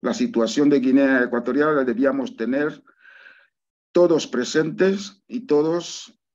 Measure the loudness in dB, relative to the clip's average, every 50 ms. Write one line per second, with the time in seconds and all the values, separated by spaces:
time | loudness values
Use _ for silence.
0 | -4 -4 -2 -2 -4 -2 0 0 0 0 0 2 2 4 4 2 2 4 4 4
1 | 4 4 4 2 2 0 -2 -4 -2 -2 0 0 2 2 2 0 0 0 -2 0
2 | 0 0 0 0 -6 -8 -6 -6 -6 -4 -2 -2 -4 -4 -6 -10 _ _ _ _
3 | _ -20 -20 -20 -20 -20 -20 _ _ _ _ _ _ _ _ _ _ _ _ 2
4 | 4 4 4 0 0 -2 -6 -6 -6 -2 -2 -2 -2 -2 -2 0 0 0 0 -2
5 | -6 -12 -16 _ _ _ -12 -12 -4 0 0 2 2 0 -2 -4 -6 -8 -14 -16
6 | -16 -20 _ _ _ _